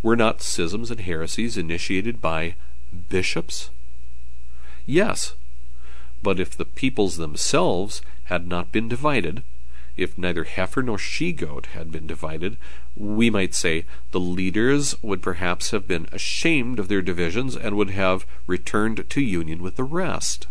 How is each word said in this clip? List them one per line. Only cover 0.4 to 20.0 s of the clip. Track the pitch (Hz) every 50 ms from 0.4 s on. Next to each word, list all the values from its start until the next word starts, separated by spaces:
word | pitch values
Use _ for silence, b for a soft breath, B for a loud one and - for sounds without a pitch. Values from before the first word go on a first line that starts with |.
schisms | - - - - 90 82 92 107 117 113
and | 120 -
heresies | 95 90 85 80 80 80 - - 110 117 -
initiated | 104 85 78 82 82 - - 101 92 98 117 120 -
by | - 82 82 80 82 85 - b b b b b - - - 87 85
bishops? | - 92 92 95 - - - 170 - - - - - - - - - - - - - - - - - - - - B B B B B B B B
Yes, | - 131 170 208 226 - - - - - - - - - - - - B B B B B B B B B B
but | - 98 95 87
if | 90 - -
the | - -
peoples | - - - - 131 - - 104 92 80
themselves | 82 82 76 73 - - - - 151 185 165 101 87 98 107 - - B B B B B
had | - 90 87 82
not | 87 90 87 87 -
been | - 107 113 113
divided, | 120 120 143 151 143 120 87 78 - - - - - - - b b b b b b
if | - 87 - -
neither | - 87 90 85 85 78
heifer | - - - 92 92 - 143
nor | 131 120 107
she-goat | 95 - - - - 156 175 170 - - 76 71 69 -
had | - - - 82 80
been | 78 80 78
divided, | 78 82 - - 78 78 73 80 98 113 B B B B B B B B
we | - 104 101 104 107 117 117
might | 107 101 95 92 -
say | - - 87 80 80 80 B B B B -
the | - 98
leaders | 90 87 90 90 92 92 90 107 113 127 143 147 143 139 - -
would | - 110 98 90
perhaps | - 98 90 85 92 87 90 - - -
have | - 104 98
been | 95 92 82 80 -
ashamed | - 95 - - - - - 165 165 143 117 120 127 113
of | 98
their | 90 104 98
divisions | 92 92 90 82 87 82 92 113 135 131 117
and | - - 110 101
would | 101 104 98
have | 98 98 95 92 92 95 - B B B B
returned | - 90 90 - - - 107 104 110 113 101 92 -
to | - 143
union | 143 117 92 85 82 78 80 80
with | 87 92 95
the | - 131
rest. | 135 151 175